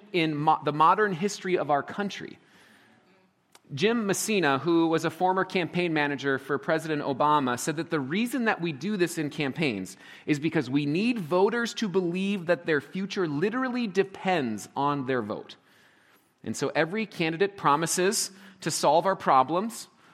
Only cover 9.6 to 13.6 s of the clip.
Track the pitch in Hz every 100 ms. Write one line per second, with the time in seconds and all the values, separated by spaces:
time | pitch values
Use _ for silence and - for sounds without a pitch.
9.6 | 151 101 92 - - - - 147 156 160
10.6 | 123 143 143 160 233 233 156 180 208 233
11.6 | 226 - 214 185 170 180 196 202 165 170
12.6 | 170 147 - 185 196 202 170 143 202 247